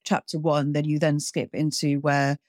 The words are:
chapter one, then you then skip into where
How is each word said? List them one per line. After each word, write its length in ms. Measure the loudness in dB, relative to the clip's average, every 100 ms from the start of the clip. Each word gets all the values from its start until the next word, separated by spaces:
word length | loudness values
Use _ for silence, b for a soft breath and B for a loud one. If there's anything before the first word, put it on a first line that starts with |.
chapter 340 | -2 -2 -2 -2
one, 340 | 0 2 2
then 120 | 0
you 160 | 0 2
then 180 | 2 0
skip 340 | -2 -6 -4
into 460 | -2 -2 0 0 0
where 400 | 2 2 2 -2